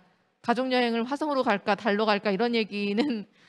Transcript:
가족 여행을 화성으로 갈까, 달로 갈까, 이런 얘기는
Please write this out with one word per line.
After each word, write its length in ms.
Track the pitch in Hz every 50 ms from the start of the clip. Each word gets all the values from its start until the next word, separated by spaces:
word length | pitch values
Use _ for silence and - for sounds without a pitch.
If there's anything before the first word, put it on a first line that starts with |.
| _ _ _ _ _ _ _ _
가족 320 | - - 240 226 262 262 254
여행을 320 | 254 247 233 226 233 226
화성으로 380 | 247 277 277 311 302 285 269 262
갈까, 320 | 262 208 196 - - 202
달로 320 | 190 - 233 202 208 220
갈까, 240 | 214 208 202 - 214
이런 240 | 196 185 233 240 240
얘기는 720 | 233 220 - 202 208 202 202 202 208 285 294 240 214 196 _ _ _ _